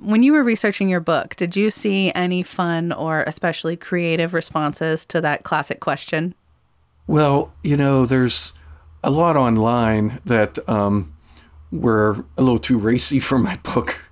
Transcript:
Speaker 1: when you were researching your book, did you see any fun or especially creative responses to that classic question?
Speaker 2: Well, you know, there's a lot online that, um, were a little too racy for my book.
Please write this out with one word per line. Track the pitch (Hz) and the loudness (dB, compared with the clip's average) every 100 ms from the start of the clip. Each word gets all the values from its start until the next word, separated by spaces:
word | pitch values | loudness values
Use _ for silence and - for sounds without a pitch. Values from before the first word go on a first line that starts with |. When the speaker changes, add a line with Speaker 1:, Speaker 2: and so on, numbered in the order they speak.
Speaker 1:
when | 202 220 | 0 4
you | 262 | 4
were | 302 | 4
researching | 240 226 214 - 190 | 2 0 0 0 0
your | 180 | 0
book, | 165 156 - - | 0 -2 -2 -6
did | 175 196 | -4 0
you | 214 | -2
see | - 214 196 190 | -2 -2 0 0
any | 185 180 180 | 0 -2 -2
fun | 180 - 175 165 170 | -4 -4 -2 -2 -4
or | - 160 156 151 | -4 -2 -2 -2
especially | - 175 - 165 170 | -4 -4 -4 -6 -6
creative | - 180 170 160 165 | -4 -4 0 -2 -2
responses | 170 - 160 151 151 160 160 - | -4 -4 -4 -4 -2 -4 -4 -4
to | 165 | -2
that | 160 143 | -2 -2
classic | - 156 - 139 | -4 -4 -4 -6
question? | - 143 - 160 175 - _ _ _ _ _ _ - | -6 -6 -4 -4 -4 -8 _ _ _ _ _ _ 0
Speaker 2:
Well, | 151 147 143 - - | 2 4 2 0 -6
you | - 147 | -2 2
know, | 139 135 | 4 4
there's | 123 131 123 - - - - - - - | 4 2 2 0 -4 -10 -20 -20 -20 -6
a | - | -2
lot | 147 170 151 | 2 4 4
online | 123 113 110 120 113 107 107 123 - | 4 2 2 2 2 2 0 -4 0
that, | 117 104 - - | 2 0 -2 -2
um, | 107 101 101 87 - - - - - - | 0 0 -2 -4 -12 -20 -20 -20 -20 -12
were | 175 117 110 107 104 - - | -2 2 4 2 0 -6 0
a | |
little | 131 113 | 2 2
too | - 120 | 0 0
racy | 107 120 - 135 | 2 2 2 0
for | - 135 | 0 0
my | 104 90 | 0 -4
book. | - 240 - - - | -4 -4 -4 -8 -14